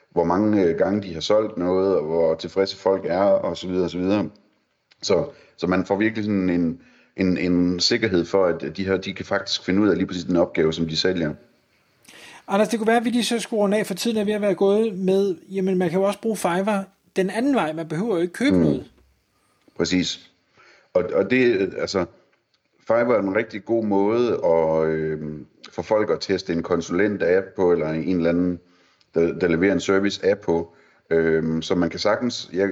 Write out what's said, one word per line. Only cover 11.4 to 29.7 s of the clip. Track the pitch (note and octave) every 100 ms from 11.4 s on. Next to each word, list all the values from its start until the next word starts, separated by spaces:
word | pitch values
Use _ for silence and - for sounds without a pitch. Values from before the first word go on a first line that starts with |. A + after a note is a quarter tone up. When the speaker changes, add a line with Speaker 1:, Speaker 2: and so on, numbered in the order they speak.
| _ _ _ _ _ _ - - - - -
Speaker 2:
Anders, | G3+ G#3
det | A3+
kunne | A3
være, | A#3
at | A#3
vi |
lige | A#3+
så | G#3 A#3
skulle | - A3
runde | G3+ G#3+
af, | G#3+
for |
tiden | F#3 A#3 A3
er |
ved | G#3
at | G#3+
være | G#3 E3
gået | G3 G#3 A3+ F#3
med, | F#3 F#3+ G3+ E3 -
jamen, | F#3+ F#3+ F#3
man | F3+
kan | F#3
jo | G3
også | G3+
bruge | A3+ G3
Fiverr | F3+ F3 G3+ G3 G3 _ _ -
den | F#3+
anden | G#3 C#4 B3
vej, | D#3
man | D#3+ D#3+
behøver | D#3+ A#3 F3
jo |
ikke | F3
købe | - C4+ F3+
Speaker 1:
Mm. |
Speaker 2:
noget. | D#3 - - _ _ _ _ _ _ _ _ -
Speaker 1:
Præcis. | E2 F#2 D#2+ - - _ _ _ _ _ _
Og, | F#2 F2
og | F#2 G2+
det, | B2+ A#2+ G2 F#2+ -
altså, | E2+ G2 E2+ _ _ _ _ _ _ _ -
Fiverr | A#2 B2 A2
er |
en | G2 G2+
rigtig | A#2+ G#2+ G#2
god | A#2 G#2+
måde | G2 G2+ A#2 A#2+ F#2 E2+
at, | E2 D#2+ D#2+ D#2+
øhm, | D#2+ D#2 D#2 D2+ D2+ C2 _ -
for | -
folk | - G#2+ F2+
at | D#2+
teste | - F#2 -
en | E2+
konsulent-app | E2 F2 E2 F2 G#2 G2 E2+ F#2 F#2+ -
på, | F2+
eller | E2 D#2
en | D#2+ D#2 F#2
eller | E2
anden, | F2 F2+ F2 _ _ _ _ _ E2
der, | E2+ D#2+
der | F2+
leverer | E2 G2